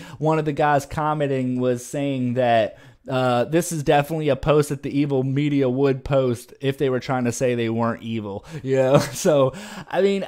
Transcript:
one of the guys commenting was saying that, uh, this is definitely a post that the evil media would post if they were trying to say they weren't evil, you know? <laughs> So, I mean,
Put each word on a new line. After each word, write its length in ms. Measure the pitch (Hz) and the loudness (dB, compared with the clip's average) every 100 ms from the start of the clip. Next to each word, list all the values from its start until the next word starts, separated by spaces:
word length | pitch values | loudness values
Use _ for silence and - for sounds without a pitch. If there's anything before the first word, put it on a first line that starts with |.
| - 139 | -8 -4
one 200 | 151 160 | 0 0
of 60 | |
the 80 | 156 | 0
guys 320 | 143 147 143 | 0 2 2
commenting 720 | - - 151 151 143 135 127 127 | 0 -4 -2 0 0 0 -2 0
was 280 | 127 123 - | 0 -2 -4
saying 480 | 147 139 131 123 | -6 -4 -2 -2
that, 420 | 120 123 117 104 - - - - | 0 2 4 2 -4 -20 -18 -6
uh, 340 | 131 127 120 120 | -2 2 0 2
this 260 | 165 170 | 0 0
is 100 | 165 | -2
definitely 460 | 143 147 139 160 151 | 2 2 2 -2 0
a 80 | 127 | 0
post 320 | 151 147 147 | 2 4 2
that 160 | 143 | -2
the 120 | 143 139 | -4 -2
evil 280 | 147 135 | 0 0
media 440 | 135 135 147 143 131 | 0 0 0 2 2
would 360 | 131 139 131 | 2 2 0
post 500 | - 139 131 117 - - | 0 0 0 -2 -8 -6
if 180 | 135 135 | -4 -2
they 100 | 139 | 0
were 120 | 127 | -2
trying 240 | - 127 | -2 -2
to 80 | 120 | -2
say 240 | 113 127 120 | -2 -2 0
they 120 | 113 | -2
weren't 320 | 113 117 113 | 0 -2 -4
evil, 440 | 113 113 104 98 - 156 | -6 -6 -6 -10 -12 -10
you 140 | 131 135 | 0 2
know? 220 | 131 147 | 4 4
<laughs> 140 | - | 2
So, 420 | - 185 147 131 - - - - | -2 2 4 4 0 -12 -16 -6
I 140 | 170 | 0
mean, 220 | 196 196 | 0 0